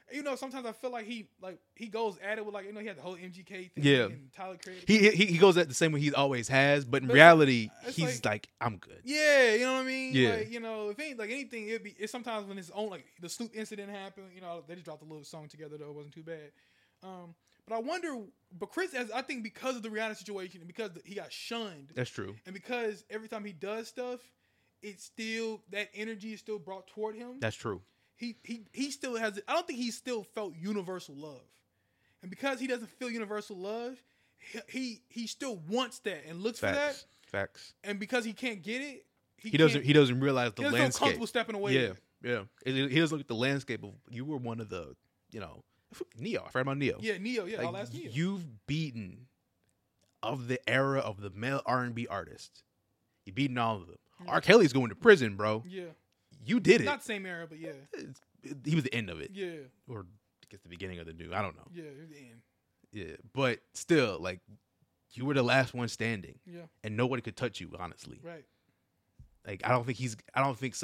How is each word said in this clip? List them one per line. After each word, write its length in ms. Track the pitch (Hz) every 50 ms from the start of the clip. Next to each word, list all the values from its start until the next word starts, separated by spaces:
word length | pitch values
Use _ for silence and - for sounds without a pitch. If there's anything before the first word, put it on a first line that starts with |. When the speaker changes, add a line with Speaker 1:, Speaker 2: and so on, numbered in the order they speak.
| _ -
Speaker 1:
you 100 | 247 294 285
know, 120 | 285 262
sometimes 300 | 254 - 269 254 269 240
I 60 | 226 214
feel 160 | - - 247
like 160 | 247 233 220
he, 220 | 214 240 226 196 - _ _
like, 160 | 185 185 180 - _ _ _
he 120 | - 226
goes 300 | 220 185 226 233 214 185 - 190
at 140 | 202 214
it 80 | 220 214
with, 80 | 208 202
like, 120 | 202 190
you 60 | 202 214
know, 60 | 208
he 60 | 214
had 100 | 220 190
the 40 | 143
whole 140 | 143 180 185 170
M 100 | 185 185
G 120 | 170 190 170
K 260 | - 196 185 185 175 -
thing 100 | - 143
Speaker 2:
Yeah. 200 | 139 139 127 110
Speaker 1:
and 240 | 98 120 135 139 - -
Tyler 240 | - 185 190 185
Creator 260 | - - 185 185 - -
Speaker 2:
He, 120 | - 214 214
Speaker 1:
thing. 180 | 202 214 202
Speaker 2:
he, 80 | 165 208
he 120 | 190 170
goes 200 | 160 202 196 165
at 100 | 180 170 143
the 40 | 123
same 180 | - 170 160 151
way 60 | 143
he's 120 | 151 147 135
always 340 | 135 143 139 131 120 110 -
has, 340 | 135 135 139 143 143 147 135
but 160 | 120 135 135
in 60 | 131
Speaker 1:
But 60 | 123 123
Speaker 2:
reality, 560 | 143 160 170 165 156 147 135 127 117 107 110 - - -
Speaker 1:
it's 100 | 240 277
Speaker 2:
he's 260 | 165 160 - - 117 107
Speaker 1:
like, 80 | 107 104
Speaker 2:
like, 160 | 107 - - _ _
"I'm 160 | 127 117 101
good." 220 | 87 - - - - -
Speaker 1:
Yeah, 480 | 247 294 302 302 294 285 269 247 226 214
you 120 | 233 247
know 80 | 262 262
what 60 | 262
I 40 | 262
mean? 280 | 262 262 262 262 262 262
Speaker 2:
Yeah. 140 | 262 254 220
Speaker 1:
Like, 200 | 202 220 214 220
you 80 | 233 233
know, 280 | 226 226 220 214 208 208
if 100 | 202 240
ain't, 180 | 311 311 262 226
like, 100 | 214 208
anything, 380 | 247 285 269 220 247 226 208
it'd 160 | 214 226 220 190
be, 120 | 214 - -
it's 120 | 208 214
sometimes 340 | - 247 226 240 226 214 202
when 100 | 196 196
his 140 | 196 175 165
own, 180 | - 202 214 208
like, 160 | 185 147 - _ _ -
the 80 | 175 165
Snoop 220 | - - 233 220 214
incident 360 | 220 214 - 220 202 202 202
happened, 380 | 202 196 190 196 190 196 190 185 175
you 60 | 185
know, 220 | 185 170 170 170 147
they 60 | 151 175
just 100 | 180 151
dropped 160 | 165 151 147
a 40 | 151
little 180 | 156 156 151 143
song 220 | - - 160 151
together, 300 | 147 - 151 156 147 151
though. 120 | 151 147 147
It 60 | 147
wasn't 180 | 147 147 147 -
too 100 | 165 156
bad. 280 | 165 165 156 151 147 _ _ _ _ _ _ _ _ _ _ 185
Um, 320 | 190 185 180 175 170 170 _ _ _ _ _ _
but 80 | - 226
I 40 | 226
wonder, 380 | 226 285 349 359 349 320 269 233 202 - - _ _ _ 185
but 120 | 165 202 -
Chris, 240 | - 330 381 311 269
has, 180 | 247 247 214
I 100 | 220 262
think 220 | 269 - 294 247 214
because 340 | 220 - - 240 262 262
of 60 | 240 208
the 60 | 226
Rihanna 280 | 214 214 226 220 214
situation 420 | 208 180 208 202 190 185 185 185 175
and 80 | 165
because 240 | 175 175 226 220 202
the, 100 | 165 180 -
he 100 | 170 202
got 160 | 196 160 -
shunned 580 | - - - - 233 233 226 202 165 143 139 139 -
Speaker 2:
That's 140 | 127 123 -
true. 260 | - - 98 95 107 110 _
Speaker 1:
and 80 | 180 185
because 520 | 196 - - 247 240 233 214 208 165 - -
every 180 | 202 220 220 214
time 160 | 233 214 202
he 80 | 208 180
does 340 | 147 185 196 214 226 226
stuff, 320 | - - 254 247 247 247 247 - _ _ _ _ _ _ _ _ _ _ _ -
it's 200 | 208 190 - -
still, 580 | - - - 220 220 220 226 226 220 220 - - 175
that 180 | 196 208 202 - -
energy 380 | 202 214 226 226 196 202 220 214
is 60 | -
still 200 | - 220 214 202
brought 260 | 147 190 190 190 185
toward 300 | - - 208 214 214 214
him. 240 | 220 240 247 254 269
Speaker 2:
That's 160 | 120 107 -
true. 260 | - - 117 98 90 - _ _ _ _ _ _
Speaker 1:
He, 200 | _ 233 240 220 - -
he, 180 | - 240 226 202 -
he 200 | - 226 269 285
still 240 | 269 - - 262 240
has, 220 | 226 226 214 196 202 -
I 60 | - 285
don't 100 | 339 349
think 140 | 349 277 233
he 100 | 247 233
still 320 | 220 - - 254 247 220 185
felt 300 | - - 220 208 180 170
universal 600 | 165 170 202 214 202 180 180 185 180 - - 139
love. 260 | 139 151 151 139 127 - _ _ _ _ _ _ _ _ _ _ _ _ _ _ _
And 80 | - 185
because 300 | - - 269 277 269 226
he 80 | 262
doesn't 200 | 262 247 233 226 -
feel 180 | - _ 254 247
universal 460 | 226 233 214 196 214 208 208 - 208
love, 400 | 180 185 202 220 233 240 254 262 254 _ _ _ _ _ _ _
he, 220 | _ - - - 226 - -
he, 320 | - 262 262 240 220 - _ _
he 160 | - 240 233
still 280 | 214 - - 285 262 220 170 151
wants 300 | 165 214 247 262 226 - -
that 240 | - 208 180 147 139
and 140 | 156 165 175 196
looks 160 | 233 226 -
for 80 | -
that. 80 | 98 95
Speaker 2:
Facts. 300 | 277 294 294 269 - - _ _ _ _
Facts. 500 | - - 98 98 - - - - - - _ -
Speaker 1:
And 160 | 202 208 196
because 240 | 214 - 254 247 220
he 100 | 226 208
can't 280 | - 254 247 214 185
get 200 | 147 202 233 262 285
it, 200 | 294 254 - - _ _ _ _ _ _
he 120 | _ - 220
Speaker 2:
He 80 | 147
doesn't, 220 | 143 160 151 139 147
Speaker 1:
can't, 60 | 131
Speaker 2:
he 80 | 139 147
doesn't 260 | 151 143 123 123 131
realize 340 | 135 143 135 127 123 117 104
the 80 | -
Speaker 1:
he 20 | -
doesn't 100 | 294 -
feel 40 | 302 285
Speaker 2:
landscape. 160 | - - -
Speaker 1:
comfortable 280 | - - - 233 233
stepping 280 | - - 240 226 226 214
away. 180 | 196 202 202 131
Speaker 2:
Yeah, 200 | 131 120 101 92 - _ _ _ _ -
yeah. 180 | 123 120 107 98 - _ _ -
He, 240 | 131 131 135 139
he 120 | 139 127 160
doesn't 180 | 170 147 160
look 40 | 147
at 60 | 135
the 80 | - 117
landscape 480 | 110 123 135 139 139 - - 117 104 104
of, 100 | 101 101 - _ -
you 140 | 120 117 131
were 120 | 156 151
one 220 | 131 123 120 113 117
of 100 | 110 104
the, 260 | - 87 78 67 64 - _ _ _ _ _ _
you 80 | - 110
know, 240 | 95 78 - - - _ _ _ _ _ - - - - - 113
Ne-Yo. 220 | 120 226 196 92 -
I 60 | -
forgot 120 | - 127
about 160 | 135 139 135
Ne-Yo. 200 | 143 143 110 - -
Speaker 1:
Yeah, 160 | 214 220 196
Ne-Yo. 280 | 180 196 240 254 220 180
Yeah, 120 | 185 226
Speaker 2:
Like, 100 | 185 -
Speaker 1:
I'll 100 | 170 180
ask 160 | 196 226 170 113
Ne-Yo. 180 | - 320 117 110
Speaker 2:
you've 540 | 147 170 185 202 185 170 139 113 104 _
beaten 580 | - 143 160 160 143 117 113 101 90 - - 127 - _ _ _ _ _ _ _ _ _ _ _ _ _ _ _ _ _ _ -
of 240 | 110 143 131 120
the 120 | 120 127 123 - -
era 300 | 120 135 135 135 135 135
of 220 | - 107 101 98
the 80 | 101 98
male 300 | 90 104 117 131 139 135 -
R 160 | - 123 127 123
and 120 | 123 113
B 120 | 117 120
artists. 560 | - 101 98 - - - - - - _ - _ _ _ _ _ _ _ _ _ _ _ _ _
You've 100 | 101 92
beaten 220 | 131 143 135 123
all 200 | 123 117 113 110
of 100 | 95 87
them. 100 | 87 85 - _ _ _ - 180
Speaker 1:
Mm. 60 | 175
Speaker 2:
R. 120 | - 165
Kelly's 320 | - - 202 240 185 135 117
going 160 | 135 123 113
to 60 | -
prison, 400 | - - 233 202 151 123 107 98
bro. 280 | 98 104 107 107 113 127
Speaker 1:
Yeah. 160 | 180 185 185 175 165 156 - _ _ _ _ _ _ - - 110
Speaker 2:
You 140 | 117 226 247
did 220 | - 165 233 220
it. 40 | -
Speaker 1:
Not 140 | - 294 247
the 60 | -
same 200 | - 214 196 190
era, 200 | 185 175 165 165
but 120 | 156 160 156
yeah. 120 | 165 160 143 135 135 - 427
Speaker 2:
It's, 280 | 320 - 143 131 - _ _ _ _ -
it, 140 | - 147 135 120
he 100 | 147 160
was 80 | 160 123
the 100 | 131 117
end 160 | 120 107 90
of 100 | 82 78
it. 120 | - - 190
Speaker 1:
Yeah. 180 | 196 190 175 165 151 131 123 _ _ _ 131
Speaker 2:
Or 120 | 123 104
I 440 | 92 92 107 _ _ _ _ _ - _
guess 120 | 107 95
the 80 | _ 85
beginning 300 | 87 85 95 95 90 85
of 60 | 82
the 80 | 82 80
new. 200 | 82 85 82 90
I 80 | 101
don't 140 | 101 90 78
know. 120 | - - - 170
Speaker 1:
Yeah, 100 | 170 160
it 160 | 147 135 139
was 100 | 165 160
the 80 | 147
end. 240 | 143 131 120 113 117 _ _ _ _ _ _ _ _ _ _ -
Speaker 2:
Yeah, 220 | 104 90 80 - - - - -
but 260 | 135 135 123 117 - _ _ _
still, 440 | - - - 170 151 123 104 92 76
like, 200 | 85 92 92 90 - - 104 - _ _ _ _ _ _ _ _ _ _
you 140 | - 120 127
were 80 | 143 143
the 100 | 139 120
last 300 | 120 127 135 131 - -
one 140 | 120 120
standing. 520 | 110 - - 110 117 113 98 87 - - - _
Speaker 1:
Yeah. 160 | 180 170 175 165 - _ _ -
Speaker 2:
And 120 | 110 107
nobody 260 | 113 123 123 131 123
could 140 | - 113 98
touch 240 | - 127 113 - -
you, 100 | 90 82 -
honestly. 420 | 85 87 87 - - - - - - -
Speaker 1:
Right. 220 | 165 170 151 - _ _ _ _ _ _ _ _ _ _ _ _ _ _ - - - _ _ -
Speaker 2:
Like, 160 | 98 101 90 -
I 40 | 113
don't 160 | 127 123 117
think 120 | 131 117
he's, 180 | - 127 120 110 - - - -
I 80 | 127 139
don't 140 | 139 123
think 160 | - 135 123 -
s-, 100 | -